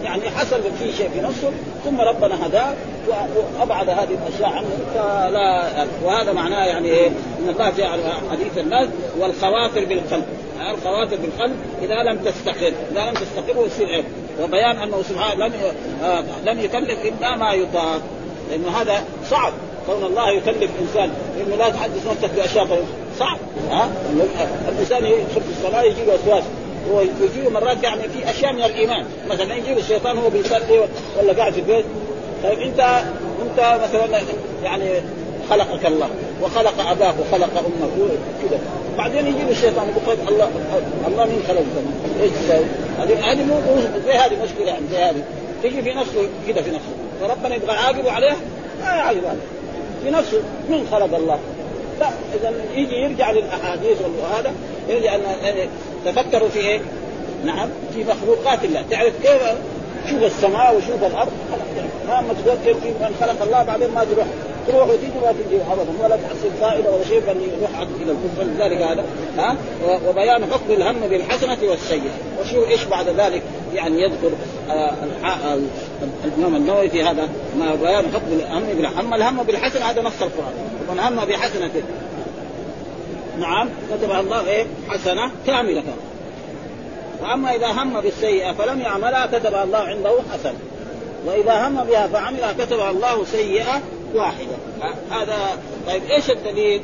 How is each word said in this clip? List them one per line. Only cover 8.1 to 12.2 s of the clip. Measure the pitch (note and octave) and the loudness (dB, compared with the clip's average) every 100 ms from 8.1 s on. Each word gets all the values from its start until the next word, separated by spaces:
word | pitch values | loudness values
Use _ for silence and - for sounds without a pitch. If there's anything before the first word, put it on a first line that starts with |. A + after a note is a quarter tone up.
| E3 C3+ | -4 -4
حديث | D#3+ G3+ E3+ | -4 -2 -2
الناس | D#3 A#3+ C4 - F3 D#3+ | 2 2 2 -2 -6 -2
والخواطر | F#3+ - F#3+ A3 A#3 A3 | -2 0 2 2 2 0
بالقلب، | F#3 F#3 E3+ E3 - - - - | 0 0 0 -2 -2 -8 -10 -8
ها؟ | F3 | -6
الخواطر | G#3+ F#3 G3+ G#3 F#3 | -4 -2 0 0 -2
بالقلب | E3 - A#3+ C4 - - | -4 -2 -2 -2 -8 -6
إذا | F3+ | -2
لم | A3 A#3 | 0 0
تستقر، | G#3+ | 2